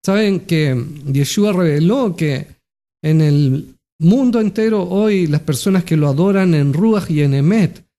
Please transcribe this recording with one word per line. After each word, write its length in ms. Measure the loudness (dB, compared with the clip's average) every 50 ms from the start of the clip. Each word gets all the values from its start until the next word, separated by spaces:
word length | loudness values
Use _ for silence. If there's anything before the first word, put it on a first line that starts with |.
| -2
Saben 380 | 0 0 0 2 0 0 -2
que 360 | -2 -2 -2 0 0 0 -2 -4 -4 -8 -14 -12 -6 -4
Yeshua 440 | -2 -2 -2 0 0 0 0 2 2
reveló 640 | 0 0 0 2 2 2 2 2 0 -2 -2 -2
que 280 | -4 -4 -4 -4 -6 -8 -14 -20 _ _ _ _ _ _ _ _ _
en 200 | -2 0 2 2
el 540 | 2 2 2 2 2 0 0 -4 -6 -12 -20 _ _ _ _ _
mundo 400 | 2 2 4 4 2 0 0 0
entero 420 | -2 -2 -2 0 0 0 0 -2 -2
hoy 440 | -2 -2 0 0 2 2 0 0
las 120 | 0 -2 -2
personas 460 | -2 -4 -6 -2 -2 0 0 0 0
que 100 | 0 0
lo 140 | 0 0 0
adoran 440 | 0 0 0 2 2 2 2 2 2
en 180 | 2 0 0 0
ruach 360 | 0 0 2 0 0 -2 -2
y 120 | -2 0
en 140 | 0 0 0
emet 500 | 2 2 2 2 2 0 -2 -4 -10 _ _ _